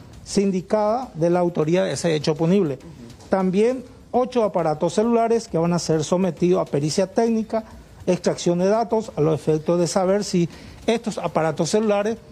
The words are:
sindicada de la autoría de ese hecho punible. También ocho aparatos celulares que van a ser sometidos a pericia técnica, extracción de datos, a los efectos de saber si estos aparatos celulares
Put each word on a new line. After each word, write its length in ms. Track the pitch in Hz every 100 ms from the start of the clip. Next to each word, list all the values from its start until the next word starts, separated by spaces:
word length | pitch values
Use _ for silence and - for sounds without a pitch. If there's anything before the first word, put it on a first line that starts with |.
| - -
sindicada 880 | - - 196 185 - 214 208 240 247
de 160 | 156 170
la 120 | 175
autoría 420 | 175 170 156 175
de 100 | 190
ese 220 | 139 170 156
hecho 180 | 151
punible. 460 | 151 165 202 160 131 - - - - -
También 540 | 190 185 185 226 262 - - -
ocho 340 | 240 254 247
aparatos 500 | 208 185 160 151 170 208
celulares 520 | 226 233 226 233 -
que 120 | 165
van 140 | 170
a 60 | 175
ser 240 | - 156
sometidos 640 | 147 180 185 147 175 185 160
a 40 |
pericia 340 | 143 151 170 185
técnica, 600 | - 233 226 214 220 - - - - -
extracción 500 | 180 196 147 175 175
de 100 | 190
datos, 440 | 220 233 220 220 -
a 60 |
los 180 | 151 151
efectos 400 | - 156 151 175
de 60 | 170
saber 380 | 196 185 202
si 260 | 202 180 170 - - - -
estos 320 | 226 220 -
aparatos 500 | 170 165 160 147 160
celulares 480 | 214 220 202 208 226 -